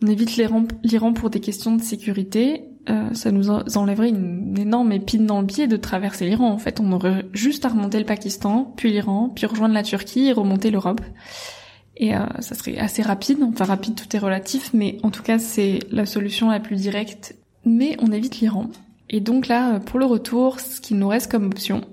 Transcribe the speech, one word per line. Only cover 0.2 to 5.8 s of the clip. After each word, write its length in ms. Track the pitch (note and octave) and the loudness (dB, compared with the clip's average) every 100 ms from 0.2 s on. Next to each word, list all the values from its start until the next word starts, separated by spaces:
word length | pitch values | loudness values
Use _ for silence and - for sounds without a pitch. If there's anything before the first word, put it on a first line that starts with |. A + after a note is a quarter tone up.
| A3+ A#3 | 2 2
l'Iran, 280 | A3 A3+ A3+ - | 2 2 0 0
l'Iran 280 | A3+ A3+ A3+ | 2 2 2
pour 160 | A3+ A3+ | 2 0
des 120 | - | -2
questions 340 | - G3+ A3+ | -4 -4 0
de 80 | A3+ | 0
sécurité. 840 | A3+ G#3+ G#3 G3 F#3+ G#3+ C4 D#4 - - - | 0 -6 -4 -4 0 2 2 0 -6 -12 -4
Euh, 240 | A3 G#3+ | -2 -2
ça 180 | A3+ A3+ | -2 0
nous 180 | G3 G3+ | 2 2
en-, 140 | G#3 - | 0 0
enlèverait 360 | G#3 G3+ G3+ A#3 | 0 0 2 2
une 460 | G#3 F3+ F3 G3 G3 | 2 -2 -4 -4 -2
énorme 340 | G#3 A#3+ A#3 | 0 2 2
épine 340 | G3 G3 A3+ G#3+ | 0 0 2 2
dans 140 | G3+ | 2
le 60 | G3 | 0
pied 200 | D4 C#4+ | 0 2
de 100 | |
traverser 500 | G#3+ | 2